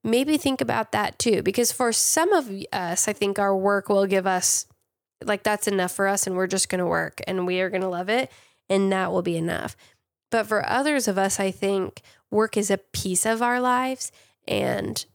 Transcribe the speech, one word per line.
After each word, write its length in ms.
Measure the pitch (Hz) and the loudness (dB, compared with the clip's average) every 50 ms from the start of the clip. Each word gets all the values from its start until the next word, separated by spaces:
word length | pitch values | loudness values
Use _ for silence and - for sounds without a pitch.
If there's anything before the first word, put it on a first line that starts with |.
maybe 360 | - 220 226 247 269 302 311 | 0 2 2 2 2 2 0
think 240 | 277 - 277 262 - | 2 2 0 0 0
about 320 | 269 233 - 226 214 - - | -2 -2 0 -2 -2 -2 -2
that 260 | 208 208 - - _ | -2 -2 -2 -4 _
too. 240 | - 240 208 160 151 | 0 2 2 2 2
Because 300 | 185 196 240 240 226 - | 0 0 2 0 0 0
for 180 | - 254 233 | 0 0 0
some 400 | 226 - - - - 320 330 381 | 2 2 0 2 2 2 2 4
of 180 | 415 339 269 226 190 196 - - | 4 2 2 -2 -10 -10 -8 -6
us, 360 | - 196 180 170 175 - - 214 | -6 -6 -4 -2 -2 -2 0 -2
I 40 | 208 | 0
think 240 | - 208 196 196 | 0 -2 0 0
our 180 | - 202 196 196 | 2 2 2 2
work 340 | 190 190 202 202 196 190 - | 2 4 2 2 2 2 2
will 160 | 208 196 196 | 2 4 4
give 180 | 196 196 190 185 | 4 2 2 2
us, 400 | 196 185 185 - - - - - _ - _ _ _ _ _ _ _ _ _ - | 2 0 0 0 0 0 0 -4 _ -18 _ _ _ _ _ _ _ _ _ -2
like, 200 | - 208 196 - | -2 -2 0 2
that's 240 | 220 208 208 - | 0 0 0 0
enough 240 | 214 202 190 180 180 | 0 0 0 0 0
for 160 | - - 196 | 0 0 0
us 180 | 196 202 196 - | 2 2 0 -2
and 120 | 190 185 | -2 0
we're 100 | 180 185 | -2 0
just 220 | 180 196 190 - - | 0 0 -2 -2 -2
gonna 180 | 190 180 180 | -2 -2 0
work 340 | 170 170 170 165 - - - - | 0 0 0 -2 -4 -8 -10 -8
and 180 | - 185 185 180 | -4 -4 -2 -2
we 140 | 180 185 180 | -2 0 -2
are 100 | 185 185 | -2 -2
gonna 200 | 208 185 190 190 | -2 -2 -4 -2
love 180 | 180 175 185 190 | -4 -4 -2 -2
it 220 | 226 247 262 - - - _ _ _ _ _ _ | 0 -2 -2 -4 -10 -20 _ _ _ _ _ _
and 220 | 196 196 196 190 190 | 2 2 2 2 2
that 180 | 190 185 175 | 0 0 0
will 100 | 180 185 | -2 -2
be 140 | 180 180 170 | 0 0 -2
enough. 380 | 165 165 170 - - - - - _ - - _ _ _ _ _ _ _ _ | -2 -2 -2 -4 -4 -6 -8 -10 _ -20 -20 _ _ _ _ _ _ _ _
But 160 | - 226 208 | -2 -2 0
for 180 | 214 220 202 - | 0 0 0 0
others 420 | - - 254 277 302 302 269 233 | 0 0 0 2 2 2 2 0
of 100 | 220 190 | 0 0
us, 220 | 190 190 196 - - | 2 0 0 0 0
I 120 | 196 190 | -2 -4
think 500 | 185 - - 196 196 190 185 - - - _ - - _ _ _ | -2 -2 -2 0 0 0 -2 -4 -8 -14 _ -20 -20 _ _ _
work 260 | - 208 220 214 - | 0 0 0 2 0
is 120 | 220 202 196 | -2 0 0
a 80 | 196 | -2
piece 480 | 190 - _ - - - 190 180 - - | -2 -2 _ -8 -6 -4 -2 -2 0 0
of 160 | 220 226 220 | 0 0 0
our 180 | 240 240 247 247 | 0 0 0 2
lives 520 | 247 247 247 247 254 262 262 - - - _ - - _ _ _ _ | 2 2 2 2 0 -2 -4 -6 -8 -12 _ -18 -20 _ _ _ _
and 580 | - - - - 127 123 - - 98 - - - _ | -4 -2 0 0 0 -2 -2 -4 -4 -6 -6 -8 _